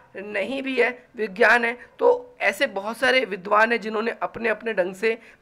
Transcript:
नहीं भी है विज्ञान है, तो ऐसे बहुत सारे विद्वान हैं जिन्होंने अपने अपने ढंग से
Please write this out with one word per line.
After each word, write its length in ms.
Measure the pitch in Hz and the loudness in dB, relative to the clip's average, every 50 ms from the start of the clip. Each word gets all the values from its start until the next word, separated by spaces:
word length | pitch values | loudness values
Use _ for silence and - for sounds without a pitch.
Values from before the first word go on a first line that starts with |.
| _ _ - | _ _ -16
नहीं 460 | 190 202 208 208 202 202 220 269 277 | -16 -14 -8 -6 -6 -4 -4 -6 -6
भी 120 | 262 262 262 | -6 -4 0
है 140 | - 226 240 247 - - _ _ | 0 0 0 0 -6 -18 _ _
विज्ञान 480 | 226 214 196 185 208 233 214 233 240 233 | -8 -8 -6 0 2 4 6 6 4 2
है, 120 | 233 240 - - - _ - | 0 -4 -6 -14 -20 _ 2
तो 380 | 262 240 247 247 - - - - | 4 4 4 4 -2 -14 -10 -2
ऐसे 260 | - 196 202 - 277 226 | -2 -2 0 0 -2 -2
बहुत 280 | 196 196 196 220 233 | -2 -6 -6 -6 -6
सारे 280 | - 262 254 254 262 240 | 0 0 2 2 2 0
विद्वान 460 | 190 190 190 175 208 208 214 220 233 | -2 -8 -10 -2 2 4 4 4 4
हैं 80 | 233 208 | 2 -2
जिन्होंने 360 | 196 220 220 208 226 226 - - | -2 -4 -4 -2 -2 -4 -4 -4
अपने 260 | 175 - - 214 226 220 | -8 -8 -8 -4 -2 -2
अपने 260 | 214 220 240 226 220 | -2 -2 -4 -4 -2
ढंग 200 | 185 175 196 185 | -2 -2 -2 -2
से 220 | 190 226 220 226 220 - - - _ | -4 -2 -2 -2 -4 -10 -20 -20 _